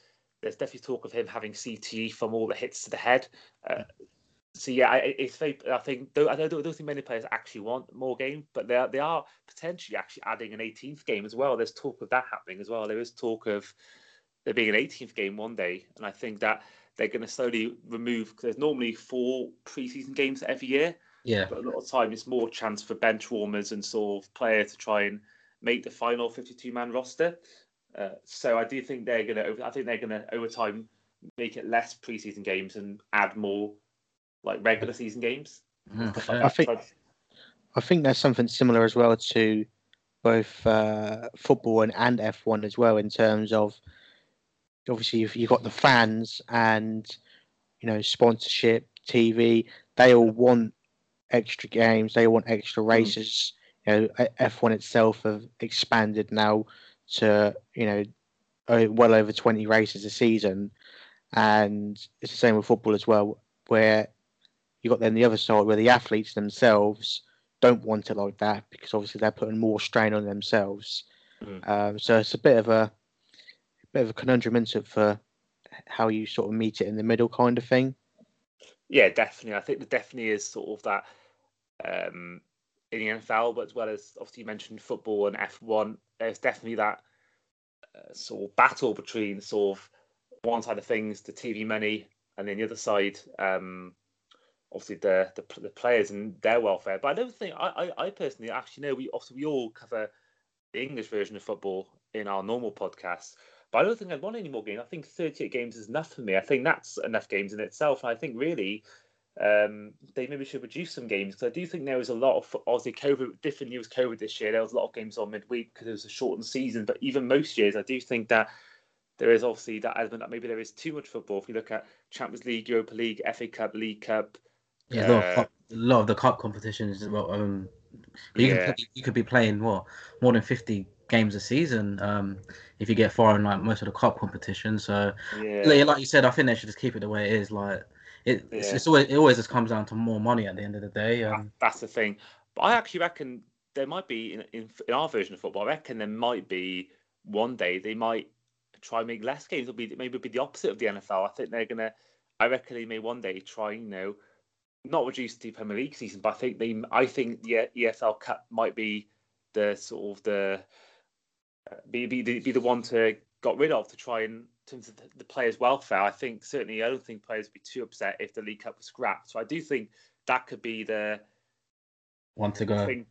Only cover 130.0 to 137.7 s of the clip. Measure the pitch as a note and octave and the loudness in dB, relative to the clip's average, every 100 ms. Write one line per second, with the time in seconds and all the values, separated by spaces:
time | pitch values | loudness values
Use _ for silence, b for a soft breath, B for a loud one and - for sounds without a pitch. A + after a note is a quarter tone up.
130 | B B B2 A2+ - B2 - G2+ F#2 _ | B B 6 6 2 -4 -2 -4 -6 _
131 | - A#2 G#2 G2 - C3 E3 A2+ G2+ G2 | 0 2 2 -2 -2 0 0 0 -2 -4
132 | G#2 G#2 G2 F#2+ - B B - G#2+ A2 | -2 -2 -4 -8 -14 B B -8 -2 4
133 | G#2 - A2 G#2 G#2 G2 A2 G#2 G2+ - | 4 6 6 6 2 0 -2 -2 -4 0
134 | B2 - G#2 - - F#2+ A2 G#2+ - G2+ | 0 2 -8 -8 -8 -6 -4 -4 -2 0
135 | G2+ G2+ B G#2+ G#2+ G#2 D#3 C#3+ C#3+ C#3 | 0 -4 B -8 -4 2 6 8 8 4
136 | C3+ D3 B2+ D3+ C3 A2+ A2 - B2+ G#2+ | 4 6 6 4 2 2 -4 -6 -6 -4
137 | G#2 G#2+ G#2 A2 G2+ G#2 G2+ | -4 -2 0 0 0 -6 -4